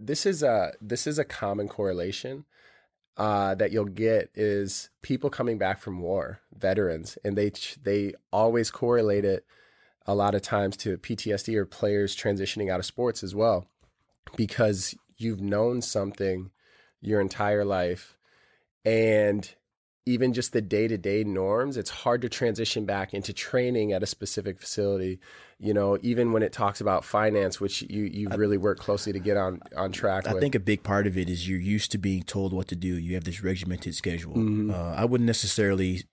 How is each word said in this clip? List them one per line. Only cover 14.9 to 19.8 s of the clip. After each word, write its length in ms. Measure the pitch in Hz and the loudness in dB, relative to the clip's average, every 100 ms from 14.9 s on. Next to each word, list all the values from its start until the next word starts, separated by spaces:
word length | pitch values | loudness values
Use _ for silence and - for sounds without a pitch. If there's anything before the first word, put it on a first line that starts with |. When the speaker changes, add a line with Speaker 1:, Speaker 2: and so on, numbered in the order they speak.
| - _ _ | -8 _ _
Speaker 1:
you've 240 | 113 101 | -6 -4
known 400 | 101 104 117 123 | -2 2 2 0
something 720 | 117 107 98 - 98 92 92 _ _ _ _ _ | -2 -2 -2 -2 -2 -2 -6 _ _ _ _ _
your 200 | 101 107 | 0 2
entire 440 | 95 - 104 104 | 2 0 2 2
life, 540 | 101 95 87 90 - _ _ _ _ _ _ _ | 2 0 0 -2 -10 _ _ _ _ _ _ _
and 680 | - 113 113 107 104 104 - - _ _ | 2 4 6 6 6 2 -2 -16 _ _